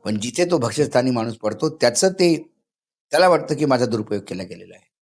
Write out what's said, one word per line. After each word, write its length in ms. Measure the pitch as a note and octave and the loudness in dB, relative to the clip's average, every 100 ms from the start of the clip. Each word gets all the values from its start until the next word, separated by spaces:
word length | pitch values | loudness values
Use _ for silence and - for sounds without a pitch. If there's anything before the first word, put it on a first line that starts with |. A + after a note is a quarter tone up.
पण 160 | - G#2+ | -6 -6
जिथे 320 | A#2 B2 F3 | -6 -2 0
तो 60 | E3+ | 0
भक्ष्यस्थानी 540 | A#2+ G#2+ C#3+ B2+ B2+ | 0 -2 0 2 2
माणूस 260 | B2 A2+ A2 | -2 -4 -4
पडतो, 380 | G#2+ G#2 D#3 D3+ | -6 -2 -4 0
त्याचं 340 | A#2+ A#2+ F#3+ | 0 2 0
ते, 420 | F#3 F3 D#3 - _ _ _ _ _ _ | 2 2 2 -4 _ _ _ _ _ _
त्याला 160 | D3 F#3 | 2 4
वाटतं 280 | D#3+ - D3 | 4 0 -2
की 100 | D3+ | 0
माझा 200 | B2+ A#2+ | 2 0
दुरुपयोग 380 | A2 G#2+ G#2 | -2 -4 -6
केला 200 | F#2+ F#2 | -6 -12
गेलेला 320 | F#2 F2 F#2 - | -12 -14 -20 -20
आहे. 180 | _ _ | _ _